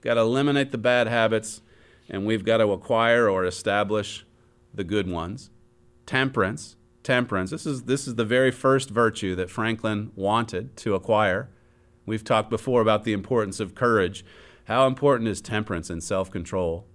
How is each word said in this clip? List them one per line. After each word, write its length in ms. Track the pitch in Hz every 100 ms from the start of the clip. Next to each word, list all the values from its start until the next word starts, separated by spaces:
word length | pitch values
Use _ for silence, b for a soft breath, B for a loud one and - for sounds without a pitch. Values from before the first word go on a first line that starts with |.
Gotta 200 | - 117
eliminate 500 | 113 127 143 143 135
the 60 | 123
bad 300 | 117 123 113
habits, 540 | 117 113 110 - - b b b b b
and 160 | 98 101
we've 200 | 110 104
gotta 220 | 113 107
acquire 600 | 95 - 113 117 117 113
or 180 | 95 90
establish 800 | - 107 101 101 107 104 - - b b b b
the 100 | 101
good 240 | 90 104 95
ones. 420 | 85 85 117 - _ _ _ _ _ -
Temperance, 720 | 135 135 127 95 139 - - _ _
temperance. 480 | - 123 120 98 92
This 160 | 151 151
is, 180 | 135
this 240 | 120 135 127
is 80 | 117
the 100 | 110
very 260 | 123 131
first 380 | 123 135 135 131
virtue 460 | 107 113 107 98 92
that 140 | 92
Franklin 640 | - 110 113 110 107 104 -
wanted 640 | 98 110 117 90 120 -
to 160 | -
acquire. 560 | 98 - 107 104 92 127 b b b b b -
We've 180 | 110
talked 280 | - 110 107
before 300 | 110 - 123
about 220 | 110 107
the 100 | 110
importance 460 | 104 98 123 104 95
of 140 | 101
courage. 500 | - 120 110 92 98 - B B B -
How 200 | 120 135
important 420 | 131 143 127 113
is 140 | 95
temperance 480 | - 107 107 87 80
and 140 | 85
self-control? 840 | - 95 95 95 87 95 87 82 -